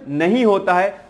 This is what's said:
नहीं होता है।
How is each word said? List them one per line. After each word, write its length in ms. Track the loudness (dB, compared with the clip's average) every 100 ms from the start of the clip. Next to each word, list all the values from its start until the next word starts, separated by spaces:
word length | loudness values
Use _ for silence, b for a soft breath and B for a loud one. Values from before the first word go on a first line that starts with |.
| -8
नहीं 360 | -2 0 2
होता 300 | 2 2 2
है। 320 | 0 0 -6